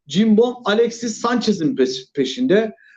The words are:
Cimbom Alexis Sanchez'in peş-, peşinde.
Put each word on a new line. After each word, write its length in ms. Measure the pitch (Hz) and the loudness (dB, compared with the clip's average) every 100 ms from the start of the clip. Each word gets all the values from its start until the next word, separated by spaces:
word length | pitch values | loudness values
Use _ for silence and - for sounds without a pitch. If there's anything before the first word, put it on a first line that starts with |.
| - | -6
Cimbom 460 | 147 220 208 247 247 | 0 4 4 2 0
Alexis 560 | 202 214 233 - 240 - | -2 0 0 -2 -8 -4
Sanchez'in 560 | 233 247 214 170 151 123 | -2 -2 0 -2 0 0
peş-, 360 | 127 - - | 0 -2 -8
peşinde. 600 | - 127 123 131 196 220 - _ | -4 -4 -2 2 2 0 -6 _